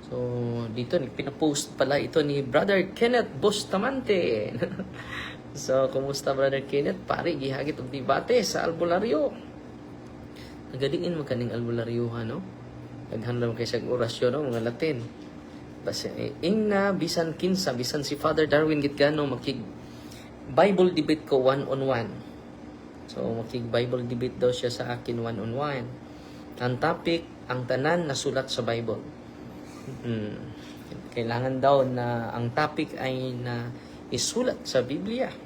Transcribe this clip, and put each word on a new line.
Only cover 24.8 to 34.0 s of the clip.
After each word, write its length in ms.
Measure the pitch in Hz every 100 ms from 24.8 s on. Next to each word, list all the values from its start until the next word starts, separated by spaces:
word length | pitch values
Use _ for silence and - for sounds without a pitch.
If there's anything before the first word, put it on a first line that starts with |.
| 120 120
akin 200 | - 120
one-on-one. 680 | 113 117 110 120 147 135 120 123 - - - - - -
Ang 120 | 123 123
topic, 480 | 160 165 165 170 - - -
ang 160 | 127 120
tanan 400 | 127 143 175 160
nasulat 400 | 135 143 127 135
sa 160 | -
Bible. 400 | 117 117 113 104 - - - - - - - - - 131 123
Hmm. 480 | 113 104 101 - - - - - - -
Kailangan 440 | - 113 117 131 131
daw 240 | 139 139 127
na 440 | 123 120 120 113
ang 200 | - 120
topic 400 | 123 151 - 151 -
ay 360 | 131 131 131 123
na 320 | 123 120 120 120 - -